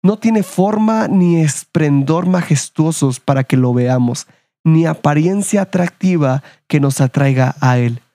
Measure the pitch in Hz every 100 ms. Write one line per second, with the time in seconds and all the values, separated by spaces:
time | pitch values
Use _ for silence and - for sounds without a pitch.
0 | 180 214 226 220 196 - 190 214 214 220
1 | 220 190 175 170 156 - - - 151 143
2 | 139 160 180 185 170 147 - - 156 160
3 | 139 127 - 135 127 131 127 123 123 127
4 | 123 127 - _ _ _ 160 160 165 160
5 | 151 147 165 196 196 202 196 180 175 _
6 | 185 175 143 131 - _ _ 151 139 135
7 | 131 - 139 131 131 - 127 123 120 117
8 | _